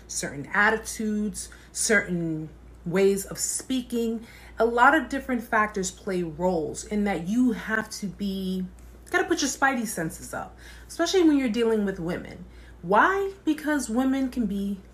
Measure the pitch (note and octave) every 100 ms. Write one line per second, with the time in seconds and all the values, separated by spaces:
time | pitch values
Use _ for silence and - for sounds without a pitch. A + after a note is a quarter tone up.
0 | - - F3 C#3 C#3 F#3+ G#3 A3 - -
1 | G#3+ G#3 G#3 F#3 - - - - - G#3
2 | - F3 E3 D#3 D#3 - - - F3 F3
3 | G3 G3 - E3 - - - C4 A#3+ A#3
4 | A3+ A3+ - - - - A3+ A#3+ B3+ D#4
5 | A#3+ C#4 C4+ B3 - A3 G#3+ G3+ F#3 -
6 | - F#3 E3+ D3+ F#3 E3+ D3+ D3 - G#3+
7 | G3+ F#3 E3+ A#3 B3+ F#3+ F3 A3 A3 -
8 | G3+ - G3+ F#3+ F#3+ F#3 F#3 - - -
9 | - F4+ F#4 E4+ C#4+ - C4+ B3+ A3 -
10 | D#3+ - - - - - - - - -
11 | E4 F#4+ D#4+ C#4+ C4 G#3+ A3+ A3 G3 F#3+
12 | E3 F3+ - - - - - - E3+ G3+
13 | D#4+ G4 G4 - - D4 C#4+ D4+ A3+ A3+
14 | C4+ C4+ C4+ B3+ G#3+ G3 G3+ G3 -